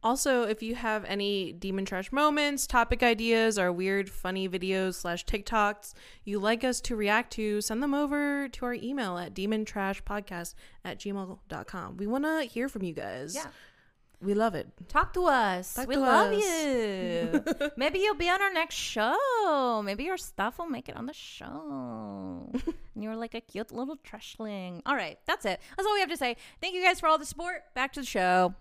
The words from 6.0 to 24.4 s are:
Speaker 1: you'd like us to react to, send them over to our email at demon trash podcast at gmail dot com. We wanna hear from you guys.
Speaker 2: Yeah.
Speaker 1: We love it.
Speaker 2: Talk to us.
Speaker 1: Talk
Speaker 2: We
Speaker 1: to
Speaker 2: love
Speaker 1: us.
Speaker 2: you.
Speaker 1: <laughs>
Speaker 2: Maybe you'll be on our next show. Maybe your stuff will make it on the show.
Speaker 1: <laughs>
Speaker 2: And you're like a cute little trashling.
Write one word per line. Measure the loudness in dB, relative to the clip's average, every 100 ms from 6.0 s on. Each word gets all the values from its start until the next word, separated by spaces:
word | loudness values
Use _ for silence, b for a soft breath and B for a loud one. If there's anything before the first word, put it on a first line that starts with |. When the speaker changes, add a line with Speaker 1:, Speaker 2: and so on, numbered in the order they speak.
| B B
Speaker 1:
you'd | -4 0
like | 2 2
us | 2 0
to | -2 0
react | 2 2 2
to, | -4 0 0
send | 0 -2
them | 0
over | 2 2 2 0 0 -4
to | -6 -4
our |
email | -4 -4 -2 -2 -4
at | -6
demon | -4 -2 -2 -2
trash | -4 -4 -4 -4
podcast | -6 -6 -10 -10 -12 B B -10
at | -8
gmail | -6 -6 -8 -12 -12
dot | -12 -10
com. | -10 -10 -6
We | -2
wanna | 0 2 0 -2
hear | -2 -4
from | -4
you | -6
guys. | -6 -8 -8 -8 -8
Speaker 2:
Yeah. | -10 B B B B _ _ _
Speaker 1:
We | 0 2
love | 2 0
it. | -8 -14 0
Speaker 2:
Talk | 2 2 2
to | 4
us. | 6 4 0 -4
Speaker 1:
Talk | -4 0
Speaker 2:
We | 2
Speaker 1:
to |
Speaker 2:
love | 6 8 6
Speaker 1:
us. | 4
Speaker 2:
you. | 2 2 2 2 2 0 0 0 2 2 2 0 -2
Speaker 1:
<laughs> | 0
Speaker 2:
Maybe | 0 2
you'll | 2 2
be | 2
on | 4
our | 2
next | 2 -2 -2
show. | -4 0 2 2 2 4 4 4 2 0
Maybe | -2 -4 -4
your | -4
stuff | -6 -4 -4 -4
will | -6
make | -6 -8
it | -10
on | -10
the |
show. | -10 -16 -14 -12 -12 -10 -8 -8 -10 -10 -10 -10 -10 -6 -4
Speaker 1:
<laughs> | -4 -8 -12 -10
Speaker 2:
And |
you're | -8 -8
like | -8
a | -10
cute | -10 -10 -8
little | -8 -8 -10
trashling. | -14 -16 -16 -12